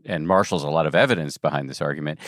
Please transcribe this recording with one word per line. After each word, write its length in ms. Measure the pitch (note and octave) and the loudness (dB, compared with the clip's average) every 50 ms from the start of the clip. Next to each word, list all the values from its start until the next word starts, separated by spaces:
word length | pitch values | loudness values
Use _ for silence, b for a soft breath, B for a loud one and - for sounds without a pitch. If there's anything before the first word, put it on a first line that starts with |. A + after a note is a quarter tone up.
| - | -8
and 240 | - F2+ D#2+ D#2 E2+ | -6 -6 -4 0 2
marshals 340 | F#2+ F#2+ G#2 - G2 F2 C#2+ | 2 2 4 2 0 -2 -2
a 80 | D2 | 0
lot 160 | D#2 E2 D#2+ | 0 2 2
of 80 | D2+ D2 | 2 4
evidence 420 | F2 B2 C3 A#2+ F2 D#2 C#2+ - | 4 4 4 2 0 -2 -6 -8
behind 320 | - - D#2 C#2+ C#2+ C#2+ C2+ | -4 -2 -2 -2 -2 -4 -6
this 120 | C2+ - | -8 -6
argument, 400 | D2+ D2 C#2+ D2+ D2+ D2+ D#2 B B | -4 -4 -4 -4 -6 -6 -8 B B